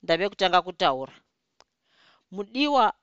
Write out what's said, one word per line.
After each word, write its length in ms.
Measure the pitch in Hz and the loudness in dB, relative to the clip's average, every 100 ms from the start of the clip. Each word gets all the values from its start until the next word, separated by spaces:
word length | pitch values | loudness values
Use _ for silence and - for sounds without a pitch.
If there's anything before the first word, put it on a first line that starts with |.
ndave 260 | 170 165 196 | -4 -2 -2
kutanga 320 | - 185 180 | -2 2 2
kutaura." 520 | 180 165 170 131 127 - _ _ _ _ _ _ _ _ _ _ _ | 0 -2 -2 -2 -8 -18 _ _ _ _ _ _ _ _ _ _ _
Mudiwa 640 | 185 202 254 294 277 220 - | -14 -8 -4 0 2 0 -2